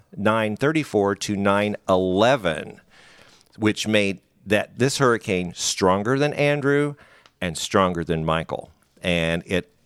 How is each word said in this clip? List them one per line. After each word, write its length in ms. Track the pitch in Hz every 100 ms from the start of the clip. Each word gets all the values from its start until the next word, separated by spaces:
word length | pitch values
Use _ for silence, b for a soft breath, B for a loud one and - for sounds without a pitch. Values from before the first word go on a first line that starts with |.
| _ -
nine 400 | 104 113 107 101
thirty-four 600 | 143 156 139 104 101 101
to 200 | - 101
nine 400 | 101 101 104 104 -
eleven, 920 | 92 95 92 113 135 90 78 - - b b b b b b b -
which 280 | 107 101 107
made 320 | 110 98 90 _ _ 95
that 320 | 101 - -
this 200 | 131 -
hurricane 540 | 135 113 - 92 87
stronger 640 | - - - 95 95 104 135
than 140 | 147
Andrew 600 | - 143 147 143 143 147 143 b b b _
and 180 | 90 78
stronger 460 | - 104 92 85
than 200 | 80 80
Michael. 460 | 80 80 82 - - _ _ _
And 400 | 92 85 82 85
it 260 | - 90 - _